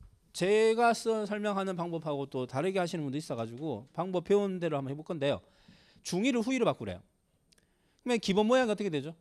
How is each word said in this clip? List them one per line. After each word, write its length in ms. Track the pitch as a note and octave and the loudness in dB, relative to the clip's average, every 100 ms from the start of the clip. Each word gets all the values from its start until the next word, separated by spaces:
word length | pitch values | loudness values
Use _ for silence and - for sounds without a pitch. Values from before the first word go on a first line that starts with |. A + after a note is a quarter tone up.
| - _ _ | -20 _ _
제가 640 | - F3+ G#3+ A3 A3+ A#3 | -2 2 4 4 4 4
써-, 320 | A3+ A3+ A3 G3+ | 2 0 -2 -2
설명하는 500 | G#3 G#3 G3 F#3+ F3 | -2 -2 -2 -2 -4
방법하고 520 | F3 E3 D#3+ C#3 C3+ | -4 -4 -4 -4 -4
또 200 | C3 B2+ | -4 -4
다르게 320 | C3 F3+ F#3+ | -2 0 0
하시는 240 | E3+ F3 | -2 -2
분도 140 | C#3+ C#3 | -4 -4
있어가지고 720 | - A#2+ A2+ A#2+ D#3+ G#2+ B2+ | -4 -4 -6 -6 -6 -6 -6
방법 320 | - F#3 F3+ | -6 -2 -2
배운 360 | E3 G3+ G3+ F#3 | 2 4 4 -2
대로 180 | E3 C#3+ | -2 -2
한번 140 | C3+ | -4
해볼 120 | D3 | -6
건데요. 380 | D#3+ E3+ C#3+ G2+ - _ - - _ _ | -8 -2 0 0 -6 _ -20 -20 _ _
중위를 360 | - F3 B3+ A#3+ | -4 0 2 2
후위로 240 | G#3+ C4 | 0 2
바꾸래요. 380 | F#3+ C3 G#2 F2 - _ _ _ _ _ _ _ _ _ | 2 0 -6 -8 -14 _ _ _ _ _ _ _ _ _
그러면 160 | B3 A#3+ | -2 0
기본 280 | - F#3 G#3+ | 2 2 4
모양이 240 | B3+ A#3 | 4 4
어떻게 180 | G3+ G3+ | 0 -2
되죠? 240 | D3 D3 E3 | -4 -6 -12